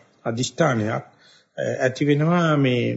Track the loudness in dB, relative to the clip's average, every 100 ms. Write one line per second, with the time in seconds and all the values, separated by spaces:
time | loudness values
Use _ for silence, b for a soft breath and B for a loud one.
0 | _ _ -8 -4 -6 0 0 2 -2 -4
1 | -8 b b b b -6 -4 0 -2 0
2 | 0 2 2 2 2 2 2 2 0